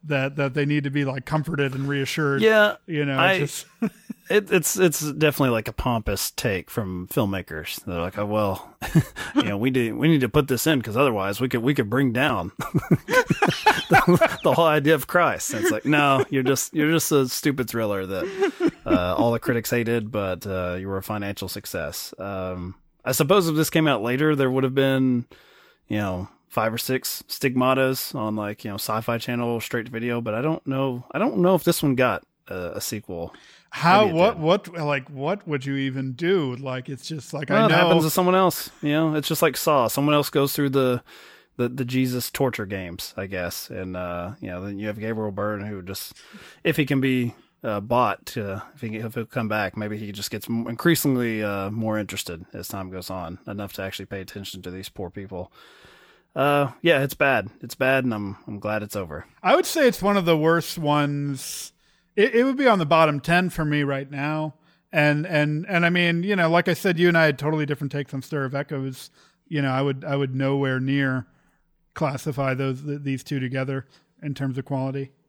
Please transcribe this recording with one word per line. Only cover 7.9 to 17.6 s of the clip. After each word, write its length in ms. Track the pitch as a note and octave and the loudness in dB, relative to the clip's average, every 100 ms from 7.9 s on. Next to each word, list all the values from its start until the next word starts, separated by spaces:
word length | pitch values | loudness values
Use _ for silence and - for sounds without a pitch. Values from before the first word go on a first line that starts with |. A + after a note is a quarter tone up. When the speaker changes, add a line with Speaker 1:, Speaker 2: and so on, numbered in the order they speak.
| F2 | -4
Speaker 2:
like, 160 | F2 G2 | -4 -4
"Oh, 80 | |
well, 500 | G#2 G#2+ G#2 F#2 - _ - E3 | -2 0 0 -2 -8 _ 0 2
<laughs> 300 | - - - | 2 -6 -4
you 80 | C#4 | 0
know, 160 | - G2+ | 0 0
we 120 | B2 | 0
do, 240 | C3 A#2 A#2 | 0 0 2
we 100 | D3 | 4
need 120 | D#3+ | 4
to 60 | B2 | 4
put 160 | D3+ C3+ | 2 2
this 180 | B2 - | 0 2
in 120 | D3 | 0
'cause 160 | A#2 A2 | 0 2
otherwise 440 | C#3+ G#2+ F#2+ G2+ | 2 2 -2 -2
we 80 | B2+ | -2
could, 140 | B2 | 0
we 120 | A#2 | 0
could 160 | C#3+ G#2+ | 2 2
bring 220 | B2 C3+ | 2 2
down 400 | A2+ C#3+ A2 F2 - | 2 0 0 -4 -8
<laughs> 40 | - - - - - B4 - - G#4 - - - - | -4 -4 2 0 4 2 2 2 2 2 2 2 4
the, 500 | - - F3 F#3 - | 4 6 4 4 2
the 80 | E3+ | 2
whole 120 | C3 E3 | 4 4
idea 280 | D3+ C#3+ | 4 4
of 120 | D#3 - | 2 2
Christ." 460 | F3+ D#3+ G2 - | 2 2 0 -4
And 100 | A2+ | -2
it's 100 | G#2+ | 0
like, 120 | A2 | 0
"No, 400 | B2+ D3+ C#3+ C3+ - | 2 4 4 4 2
you're 120 | C#3 | 0
just, 320 | C3 C3+ - | 2 0 0
you're 160 | D#3+ D3+ | 0 2
just 180 | E3 - | 2 2
a 160 | D3 C3 | 2 2
stupid 400 | - D#3 C3 | 0 -2 0